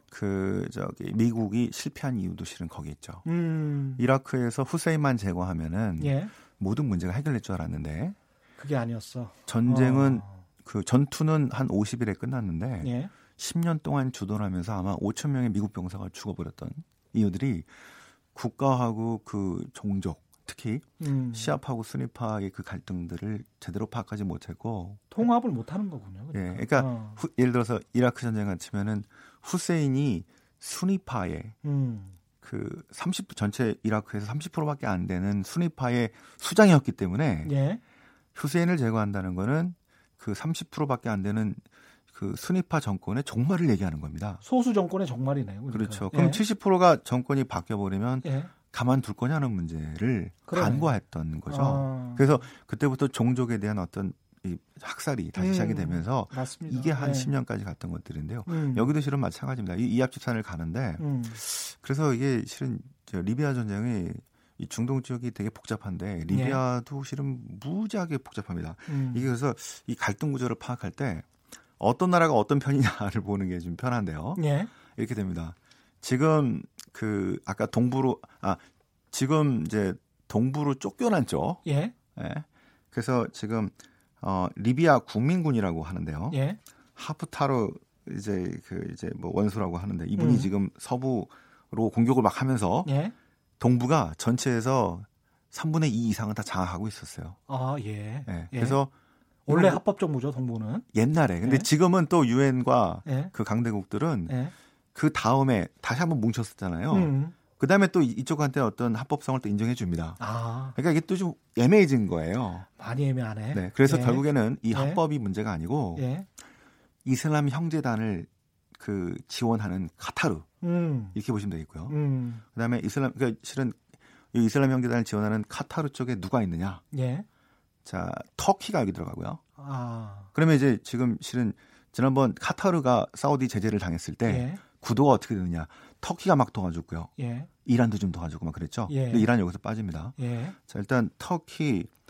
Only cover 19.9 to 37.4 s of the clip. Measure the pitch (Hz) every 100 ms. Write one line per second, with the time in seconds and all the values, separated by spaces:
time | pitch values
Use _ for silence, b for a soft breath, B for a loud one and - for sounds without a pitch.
19.9 | 98 92 78 _ _ - - 117 120 -
20.9 | _ 156 135 127 113 113 147 - 120 113
21.9 | 131 123 - 117 107 98 - - 92 -
22.9 | 92 85 85 101 107 - _ - 90 107
23.9 | 120 104 107 98 87 - - 113 110 90
24.9 | 104 _ - 233 240 240 131 113 180 208
25.9 | 147 98 95 131 131 92 92 113 143 131
26.9 | 120 110 110 - - 127 123 110 117 -
27.9 | 120 123 - 123 110 101 90 - 104 101
28.9 | 107 101 B B B - 180 - 165 147
29.9 | 131 143 92 87 b b b - - 180
30.9 | 190 - 123 90 80 110 110 151 143 131
31.9 | 110 98 92 _ _ - - - - -
32.9 | - - 185 196 - 104 - 120 - 110
33.9 | 107 104 107 104 131 165 - 151 143 120
34.9 | 98 92 92 98 101 92 - 85 - 123
35.9 | 120 113 B B B - 175 214 156 -
36.9 | - 95 98 151 85